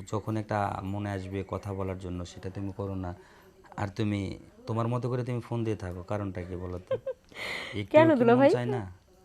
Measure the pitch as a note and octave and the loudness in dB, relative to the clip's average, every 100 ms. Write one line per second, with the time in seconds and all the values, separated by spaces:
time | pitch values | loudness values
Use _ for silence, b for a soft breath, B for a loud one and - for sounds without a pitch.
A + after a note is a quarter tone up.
0 | G2 G#2+ G2+ A2 A2 G#2+ G2+ G2 F#2+ G2+ | -6 -6 -2 -4 -2 0 0 -2 -4 -4
1 | G#2 G2 F#2+ G2 F#2 G2 G2+ G2 F#2+ F#2 | -4 -4 -4 -6 -4 -6 -4 -4 -4 -6
2 | F#2 F2+ F2 - F#2+ F#2+ G2+ F#2 G2 F#2+ | -6 -6 -8 -10 -10 -8 -8 -6 -6 -4
3 | F#2 F2+ b b b b - - G2+ F#2+ | -6 -8 b b b b -14 -6 -4 -2
4 | G#2 G2+ F#2+ A1 - - - A2 A#2 B2 | -2 0 -4 -8 -16 -12 -6 -2 0 -2
5 | B2 B2 A#2+ A#2+ - A#2+ A2+ G2+ F#2 F2+ | -2 -2 -2 -4 -4 -2 -2 -2 -4 -8
6 | E2+ G#2 G2 F#2 F2 F2 F2+ F2+ - C5 | -4 -4 -4 -6 -6 -6 -6 -8 -4 -6
7 | - - _ - - - - - G#2 D4+ | -4 -10 _ -12 -8 -8 -6 -6 6 8
8 | D#4+ C#4 A#3 B3 C#4 G#3 A#2+ - F#2+ - | 8 8 8 8 8 6 2 -2 -4 -12
9 | _ _ | _ _